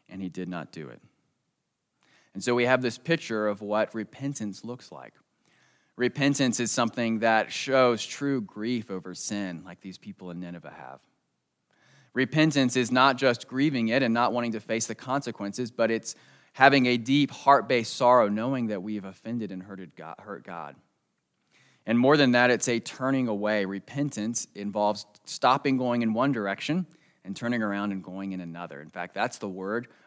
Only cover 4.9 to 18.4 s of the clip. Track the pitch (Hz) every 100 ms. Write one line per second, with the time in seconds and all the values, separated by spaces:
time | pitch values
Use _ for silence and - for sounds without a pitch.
4.9 | 71 60 _ _ _ _ _ _ _ _
5.9 | - 123 143 139 139 131 110 117 - 117
6.9 | - 117 110 113 110 - - - 135 127
7.9 | 110 - - 143 135 101 - 110 123 107
8.9 | 95 92 87 - 104 95 82 92 90 95
9.9 | 90 104 95 92 87 87 87 71 - 64
10.9 | 67 _ _ _ _ _ _ _ _ _
11.9 | _ _ 123 131 156 156 147 127 127 113
12.9 | 127 139 127 135 117 - 127 151 135 113
13.9 | 123 127 117 120 120 120 110 - 113 -
14.9 | 110 - 135 123 110 101 101 120 - 113
15.9 | 113 - - _ _ _ - 135 139 123
16.9 | 120 113 143 135 - 139 139 104 127 110
17.9 | - 123 123 107 104